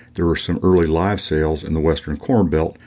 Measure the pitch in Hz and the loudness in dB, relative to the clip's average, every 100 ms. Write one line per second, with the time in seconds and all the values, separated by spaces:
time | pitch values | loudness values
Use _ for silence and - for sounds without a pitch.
0 | - - 85 80 - 87 92 92 80 80 | -14 -4 -2 0 -2 0 2 4 4 2
1 | 95 98 - 78 78 78 - 80 78 76 | 0 -2 -2 -2 0 -2 -4 -2 0 0
2 | - 73 - 123 92 78 80 - | -4 -8 0 2 2 0 -2 -6